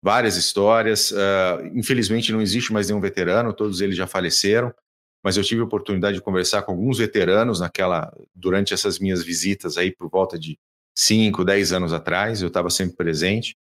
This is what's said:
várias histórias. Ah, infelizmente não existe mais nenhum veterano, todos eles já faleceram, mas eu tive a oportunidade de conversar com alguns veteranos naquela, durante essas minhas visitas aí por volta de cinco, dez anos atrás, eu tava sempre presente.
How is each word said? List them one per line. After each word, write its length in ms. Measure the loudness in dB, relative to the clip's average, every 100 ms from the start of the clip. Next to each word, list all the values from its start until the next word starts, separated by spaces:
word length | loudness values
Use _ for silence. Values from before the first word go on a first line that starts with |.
várias 320 | 4 4 2 0
histórias. 760 | -2 2 4 4 4 2 0
Ah, 480 | 0 2 4 2 0 -4
infelizmente 580 | -6 0 0 2 0 0
não 100 | 0
existe 300 | 0 -2 -2
mais 160 | -2 0
nenhum 140 | -2
veterano, 500 | -2 -2 0 2 0
todos 300 | -2 -4 -2
eles 140 | -2 -2
já 100 | -4
faleceram, 640 | -2 0 0 2 2 0 -8 _ _ _ _
mas 120 | 0 0
eu 80 |
tive 180 | 0 0
a 40 | 0
oportunidade 520 | -2 -2 0 0 -2
de 60 |
conversar 380 | -2 -2 0 -2
com 100 | -2
alguns 280 | -4 -2 0
veteranos 600 | 0 0 4 4 2 0
naquela, 560 | -4 -2 -2 -2 -4 -14 -20
durante 420 | -6 0 0 0 0
essas 240 | -2 -2
minhas 240 | -2 -2
visitas 520 | -4 -4 -2 -4 -4 -2
aí 160 | -2
por 160 | -4 -4
volta 300 | -2 -2 -4
de 200 | -10 -14 _ _ _ -2
cinco, 480 | 2 4 2 2
dez 300 | 2 2 2
anos 200 | 0 -2
atrás, 500 | -4 -2 -2 -2 -2
eu 80 | -2
tava 180 | -2 -2
sempre 260 | -2 -4 -2
presente. 600 | -2 0 0 0 -4 -12